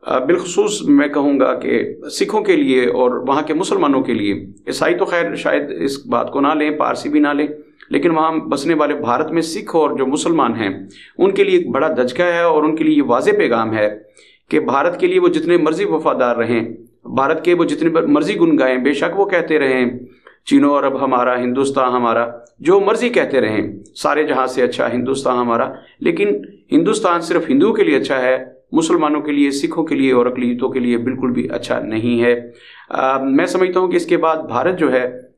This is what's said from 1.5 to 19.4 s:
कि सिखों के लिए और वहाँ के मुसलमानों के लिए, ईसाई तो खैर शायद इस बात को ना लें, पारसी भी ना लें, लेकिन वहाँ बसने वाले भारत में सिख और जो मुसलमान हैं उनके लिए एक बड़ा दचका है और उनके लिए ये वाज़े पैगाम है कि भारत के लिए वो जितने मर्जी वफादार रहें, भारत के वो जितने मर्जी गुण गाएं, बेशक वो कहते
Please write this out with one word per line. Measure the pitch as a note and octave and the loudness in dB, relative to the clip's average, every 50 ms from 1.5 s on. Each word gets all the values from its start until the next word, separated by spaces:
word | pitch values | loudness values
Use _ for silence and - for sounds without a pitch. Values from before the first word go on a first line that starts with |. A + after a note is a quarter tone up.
| B2+ B2+ - | 0 -2 -2
कि | - B2 A#2 - - - - - | -2 -2 -2 -2 -4 -8 -12 -14
सिखों | - - - G4 - - A3 | -12 -4 -4 -4 0 0 -2
के | - - F3+ | 2 2 2
लिए | D3+ C#3+ C3+ C3 B2+ B2 | 2 4 2 2 2 2
और | A#2+ A#2+ A#2+ B2+ B2 B2 A#2 | 2 2 2 2 2 0 -2
वहाँ | B2+ B2+ C#3 D3 D3+ | -2 0 0 0 0
के | D3 D#3 | -2 -2
मुसलमानों | D#3 - - G#3 G3 E3 C#3+ C3+ C3 | -4 -2 -2 0 0 2 2 2 0
के | - B2+ A#2+ | 0 -2 -2
लिए, | G#2+ G#2 G2+ G2 - - - - - _ - | -2 -2 -2 -4 -4 -8 -14 -20 -16 _ -10
ईसाई | C3 - - D#3+ F3 | -4 -2 0 0 0
तो | - G3+ | 0 -2
खैर | - F3+ E3+ E3 - - | -2 0 -2 -2 -2 -4
शायद | - - - - D3 C#3+ C#3+ - - | -4 -2 -2 -2 -2 -2 -4 -6 -6
इस | E3+ C3+ C3+ - - - | -4 -6 -6 -6 -6 -4
बात | A#2+ A#2 A#2 - - | -2 -2 -2 -2 -2
को | C#3 | -2
ना | C#3 D3+ D#3 | 0 0 0
लें, | D3+ D3 D3+ D3+ D3+ | 0 0 -2 -2 -2
पारसी | C#3+ A#2+ B2+ - - D3+ | -2 -2 -2 -4 -6 -2
भी | D3 D3+ | 0 2
ना | D3 D3 D3 | 2 2 0
लें, | C#3+ D3+ C#3+ D3 - - _ _ _ - _ | -2 -2 -4 -6 -12 -18 _ _ _ -10 _
लेकिन | - D3 - E3+ | -4 0 0 2
वहाँ | E3 D#3 D#3+ D#3+ D#3+ D#3 | 2 2 0 0 0 -2
बसने | - - C3 - - E3 E3 | -4 -4 -6 -4 0 -2 0
वाले | D3+ D3 C#3 D3 | 2 2 0 0
भारत | - - A#2 B2 C3 D#3 D#3 | -2 -2 -2 0 0 -2 -2
में | D#3+ E3+ | -2 -2
सिख | D#3+ D#3+ E3 G3+ - - - | -2 -2 -6 -8 -8 -2 0
और | E3 D3+ C#3+ A#2 A#2+ | 0 2 2 0 -2
जो | C3+ | -2
मुसलमान | B2+ C#3 D3+ - F3 E3+ D#3 C3+ A#2 A#2 | -2 -2 -2 0 0 2 2 2 0 0
हैं | A2+ A2 G2 G2+ - - - - - - - _ - | -2 -2 -4 -4 -6 -12 -16 -20 -20 -20 -18 _ 2
उनके | F3 G3 G3 G3 G3 | 2 2 4 2 2
लिए | G3 F#3 F3+ | 4 2 0
एक | E3+ C3+ | 0 0
बड़ा | A2+ C3+ D3 D#3 | 0 0 0 0
दचका | B2+ A#2+ B2+ B2+ B2+ - F3 | 0 0 -2 -2 0 0 0
है | F3 E3+ E3+ E3+ E3+ | 0 2 2 2 2
और | D#3+ D3+ D3+ | 2 2 2
उनके | D#3 D3+ - D#3+ | 0 0 0 2
लिए | D#3 D#3 | 2 2
ये | D3 | 2
वाज़े | C#3 A#2+ A#2+ B2+ - G3+ | 2 2 0 2 2 2
पैगाम | G#3 G#3 F3 B2+ A#2 A#2 A2+ A2 | 2 2 2 2 2 0 0 0
है | A2 A2+ G#2+ G#2 - - - - _ - - - _ _ _ _ | 0 0 0 -2 -2 -6 -18 -20 _ -20 -20 -20 _ _ _ _
कि | D#3+ D#3 | -2 0
भारत | - - B2 C#3 D3 F3+ - - | 0 0 0 0 0 0 0 0
के | F#3 F3 | 0 2
लिए | F3+ F#3 | 2 4
वो | F3 F3 | 2 2
जितने | D3 D#3+ D#3+ D#3+ F3 E3 | 2 0 0 2 2 2
मर्जी | D3+ D#3 D#3+ E3 G#3 | 2 0 0 -2 -2
वफादार | G3 D#3+ D3+ D#3 D3+ C3+ B2+ C3 B2 A#2+ | -2 -2 -2 0 -2 0 0 0 0 2
रहें, | A2+ A2+ A2 A#2+ A2+ A2 A2+ - - - - _ _ _ - | 0 0 0 0 -2 -2 -4 -10 -16 -20 -20 _ _ _ -6
भारत | - B2+ C3+ C#3 D#3 D#3 - | -2 -2 0 0 0 0 2
के | F3 F3 | 2 2
वो | E3+ E3+ | 2 2
जितने | C#3+ D3 D3 D#3+ E3 D#3+ D#3+ | 0 0 0 0 0 0 0
मर्जी | - C#3 D3 D3+ D3+ D#3+ G#3 | 2 2 2 2 2 0 0
गुण | F3 E3+ E3 D#3 C3 | 2 2 2 4 2
गाएं, | C3 C3 B2+ B2+ B2 | 2 2 0 0 0
बेशक | D3 D3 C#3+ E3 E3+ E3+ | 0 0 0 -2 -2 0
वो | G3 G3+ | -2 -2
कहते | G3 F#3+ E3+ | 0 0 -2